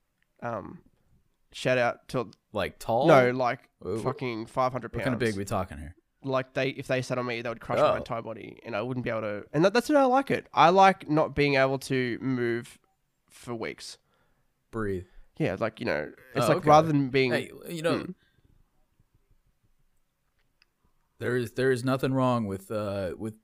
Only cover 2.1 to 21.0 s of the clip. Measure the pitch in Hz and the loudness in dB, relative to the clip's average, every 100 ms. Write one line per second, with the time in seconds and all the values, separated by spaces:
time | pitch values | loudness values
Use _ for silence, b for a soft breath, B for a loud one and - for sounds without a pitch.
2.1 | 131 98 - _ 107 85 - - 117 156 | -6 -6 -10 _ -4 -4 -4 -2 2 6
3.1 | 143 123 127 123 127 _ _ - 110 123 | 6 6 2 -2 -4 _ _ -8 -4 -4
4.1 | 123 127 110 117 - 127 127 113 123 110 | -4 -6 -8 -8 -2 -2 -2 -8 -4 -2
5.1 | 113 117 98 98 104 90 73 76 - _ | 0 -2 -2 -4 -4 -4 -8 -14 -16 _
6.1 | _ 139 131 131 - - - 135 131 127 | _ -4 -4 -4 -2 -2 -4 -4 -2 -2
7.1 | 123 123 117 117 117 - 120 143 117 - | -4 -4 -4 -6 -8 -4 2 2 2 -2
8.1 | 117 113 110 - - 110 104 123 127 120 | -8 -8 -12 -14 -16 -8 -6 -4 -4 -4
9.1 | 113 110 104 - 147 185 226 - 294 262 | -4 -4 -6 -4 2 4 2 2 4 4
10.1 | 262 277 131 - - 156 190 190 185 - | 4 2 -2 -2 4 6 8 8 6 0
11.1 | 151 131 143 143 139 135 135 - 135 127 | 0 0 2 2 4 2 0 -2 -2 -2
12.1 | 110 131 127 120 117 123 - _ _ _ | -4 -4 -2 -2 -4 -6 -20 _ _ _
13.1 | _ _ - - 117 85 - - - _ | _ _ -18 -10 -8 -8 -10 -14 -18 _
14.1 | _ _ _ _ _ _ 113 104 92 92 | _ _ _ _ _ _ -6 -4 -4 -8
15.1 | - - - 143 95 113 - 117 76 76 | -18 -14 -4 -2 -2 -4 -4 -4 -2 -4
16.1 | - - 120 120 160 151 151 160 147 135 | -10 -10 -2 2 2 6 6 6 2 2
17.1 | 135 131 131 - - - 170 165 131 - | 2 2 0 -4 -10 -12 -4 -2 -2 -4
18.1 | 185 _ _ _ _ _ _ _ _ _ | -12 _ _ _ _ _ _ _ _ _
19.1 | _ _ _ _ _ _ _ _ _ _ | _ _ _ _ _ _ _ _ _ _
20.1 | _ _ _ _ _ _ _ _ _ | _ _ _ _ _ _ _ _ _